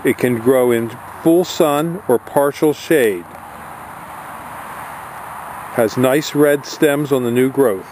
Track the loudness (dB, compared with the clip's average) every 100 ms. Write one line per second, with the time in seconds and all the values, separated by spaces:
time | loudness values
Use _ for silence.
0 | 0 2 0 2 4 4 4 2 0 -8
1 | -16 0 4 4 2 2 2 2 -2 -4
2 | 0 0 2 2 2 2 0 0 2 4
3 | 4 0 -8 -18 -18 -16 -16 -16 -16 -16
4 | -16 -16 -14 -14 -14 -14 -14 -14 -14 -14
5 | -14 -14 -14 -14 -12 -14 -6 -2 0 2
6 | 2 2 0 2 4 4 -2 0 2 2
7 | 0 0 2 2 2 4 2 0 -8